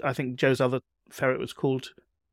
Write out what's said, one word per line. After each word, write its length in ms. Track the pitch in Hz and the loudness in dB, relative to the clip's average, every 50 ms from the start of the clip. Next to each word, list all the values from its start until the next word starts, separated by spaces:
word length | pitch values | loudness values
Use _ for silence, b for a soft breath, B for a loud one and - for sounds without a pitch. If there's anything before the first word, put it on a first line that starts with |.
I 100 | - 143 | -4 -4
think 240 | 127 - 139 127 127 | -2 -2 -4 -4 -2
Joe's 240 | 127 - 135 131 123 | 2 4 4 4 4
other 200 | 135 127 131 127 _ _ _ _ _ _ | 2 0 0 -2 _ _ _ _ _ _
ferret 300 | - - 143 131 131 - | -8 -2 0 0 0 0
was 120 | 123 - | -4 -8
called 380 | - - - 139 131 131 - - - - _ _ _ _ _ _ | -4 -2 0 0 0 -2 -4 -10 -18 -20 _ _ _ _ _ _